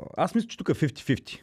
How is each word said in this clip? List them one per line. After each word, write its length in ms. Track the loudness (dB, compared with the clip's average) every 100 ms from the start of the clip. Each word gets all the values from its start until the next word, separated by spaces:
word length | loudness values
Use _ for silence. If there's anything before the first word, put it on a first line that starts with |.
| -8 0
Аз 180 | 2 2
мисля, 120 | -2
че 100 | -4
тук 120 | 0
е 40 |
fifty 260 | 2 2 0
fifty 400 | 0 0 0 -16